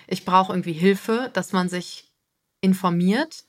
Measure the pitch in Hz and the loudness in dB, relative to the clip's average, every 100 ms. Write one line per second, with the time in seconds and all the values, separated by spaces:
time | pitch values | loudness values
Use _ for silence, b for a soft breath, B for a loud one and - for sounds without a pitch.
0 | - 185 - 185 190 185 175 156 185 196 | -10 -8 2 2 2 -2 -4 0 2 2
1 | - 226 254 190 180 185 180 180 - - | 0 -4 -2 -6 -2 -2 -2 -4 -8 -16
2 | - _ _ _ _ _ 190 185 180 170 | -20 _ _ _ _ _ 0 2 0 0
3 | 180 226 320 - | 2 0 -2 -8